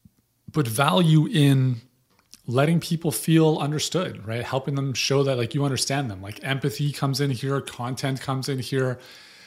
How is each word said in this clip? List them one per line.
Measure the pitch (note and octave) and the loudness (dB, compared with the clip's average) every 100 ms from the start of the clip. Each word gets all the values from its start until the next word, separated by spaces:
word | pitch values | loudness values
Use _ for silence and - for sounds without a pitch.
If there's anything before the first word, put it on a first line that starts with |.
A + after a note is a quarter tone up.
| - _ _ _ - | -20 _ _ _ -6
but | D#3 A#2+ | -2 0
value | G#2+ C#3+ F#3 E3 D#3 D#3+ | 0 2 4 6 6 6
in | G3 C#3+ C3+ B2+ A#2 - _ _ _ _ - - | 4 6 6 2 -2 -8 _ _ _ _ -14 -2
letting | A#2+ D3 E3+ | 2 2 2
people | - E3 D#3+ | 0 -2 -2
feel | - - D#3+ D#3+ D#3+ | -2 2 4 4 2
understood, | C#3+ D3+ - E3 E3 G#2 G#2 | -2 -4 -2 -2 -4 -8 -8
right? | A#2 | -6
Helping | A#2 C3 D3+ | -4 -4 -2
them | C#3 C#3 | -4 -4
show | A#2+ - C#3 | -2 0 2
that, | C3+ B2 | 2 0
like, | A#2 | -2
you | C#3+ | 0
understand | C#3+ B2+ - C#3 C3 | -2 -2 -2 -2 -4
them. | F#2 | -8
Like, | F#2+ - | -12 -8
empathy | C3+ C3+ C#3+ - D3 | -6 -2 -4 -2 -4
comes | C#3 C#3 C3 | -2 -2 0
in | C#3+ | -2
here, | A#2+ C3+ C#3 | -2 -2 -4
content | C3 - A#2+ B2+ C3+ C3 | -6 -8 -8 -4 -4 -4
comes | - C3 B2+ | -4 -4 -4
in | C3 | -6
here, | A2 C3+ B2+ B2 - - - - | -2 0 0 -2 -10 -20 -20 -20